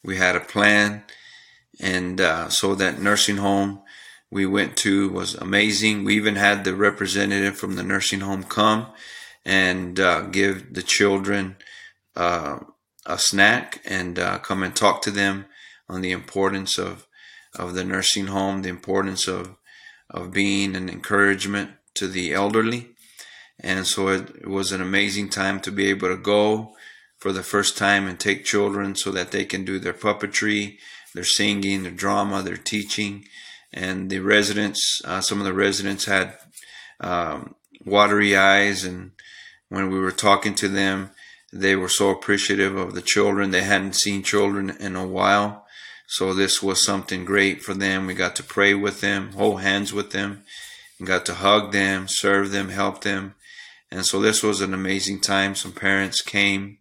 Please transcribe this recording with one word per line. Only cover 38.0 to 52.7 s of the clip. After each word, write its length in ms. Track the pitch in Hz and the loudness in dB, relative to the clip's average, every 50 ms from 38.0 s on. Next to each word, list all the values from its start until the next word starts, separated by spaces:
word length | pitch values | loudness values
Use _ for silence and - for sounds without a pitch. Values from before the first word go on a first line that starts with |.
| 104 101 104 104 104 101 98 | 6 6 6 4 4 6 6
eyes, 480 | 98 95 98 98 101 101 101 98 92 92 | 6 6 6 6 6 4 2 0 -2 -6
and 280 | 90 90 90 92 95 _ - - - - - - - - _ _ _ | -6 -8 -10 -12 -16 _ -20 -20 -20 -20 -20 -20 -20 -20 _ _ _
when 220 | 95 95 98 92 | -4 -4 -2 -2
we 80 | 95 95 | 0 0
were 120 | 95 92 | 0 0
talking 440 | 92 - 110 101 98 95 - 104 98 | -2 2 6 6 6 6 4 -2 -2
to 120 | - 104 | 0 -2
them, 440 | 98 98 98 98 95 95 95 95 95 _ - - - - _ _ _ - | -2 0 0 0 0 0 -2 -6 -10 _ -20 -20 -20 -20 _ _ _ -6
they 220 | 95 95 95 95 | 0 2 4 4
were 140 | 95 92 90 | 2 2 0
so 200 | - - 101 98 | 2 2 4 2
appreciative 640 | 95 - - - 101 98 - - 98 98 101 98 98 | 2 0 0 0 0 2 2 0 2 2 2 2 0
of 200 | 98 92 90 98 | -4 -6 -6 -8
the 80 | 95 - | -6 -2
children. 480 | - - 104 101 101 98 98 101 98 | 0 2 4 4 4 2 0 0 2
They 100 | 92 92 | 2 0
hadn't 360 | 95 98 104 92 95 98 90 | 2 2 2 2 0 -2 -2
seen 260 | - - 104 101 98 95 | 0 0 0 -2 -4 -2
children 480 | - - 104 101 101 101 101 98 95 95 - | 0 2 2 2 2 0 -2 -4 -6 -6 -8
in 160 | 101 98 92 | -10 -8 -6
a 100 | 92 95 | -6 -6
while. 600 | 92 95 95 98 98 101 104 104 104 104 - - _ - - - - - - _ | -4 -2 2 4 4 4 4 2 0 -4 -10 -20 _ -20 -20 -20 -20 -20 -20 _
So 260 | - - - 95 95 95 | -8 -4 -2 0 0 2
this 300 | 95 95 92 - - - | 2 2 2 2 0 0
was 200 | 98 95 - - | 0 2 2 2
something 400 | - 101 95 87 - - 92 92 | 2 0 -2 -4 -6 -6 -6 -2
great 380 | 95 98 101 98 98 - - | 2 4 4 4 4 2 -2
for 140 | - - 95 | -8 -8 -4
them. 320 | 98 98 98 95 95 95 | -2 0 0 0 0 -2
We 80 | 92 92 | -4 -2
got 200 | 95 92 87 - | -2 -2 -2 -2
to 60 | - - | -6 -10
pray 300 | - - 104 101 101 101 | -6 0 2 4 4 4
with 260 | 98 101 101 98 - | 2 0 -2 -4 -2
them, 340 | - 101 101 98 95 98 98 | -2 -2 -2 -2 -4 -8 -4
hold 280 | 98 101 107 101 101 | 2 2 2 2 2
hands 320 | 95 98 98 101 101 98 101 | 0 0 0 0 -2 -2 -4
with 160 | 101 101 - | -6 -6 -4
them, 320 | - 98 101 101 101 101 _ - - - - - - - - - _ | -4 -4 -4 -6 -8 -12 _ -20 -18 -18 -18 -18 -20 -20 -20 -20 _
and 100 | _ 92 | _ -2
got 200 | 92 92 90 - | 0 0 0 0
to 80 | - 90 | -4 -6
hug 360 | 92 95 98 104 107 101 95 | 0 4 4 4 4 2 0
them, 360 | 101 101 98 98 95 95 95 | 0 2 2 2 0 -2 -4
serve 440 | 95 - - - 101 98 98 98 98 | -4 -4 0 2 2 2 2 2 0
them, 180 | 98 98 95 | -2 -4 -4
help 340 | 92 | -4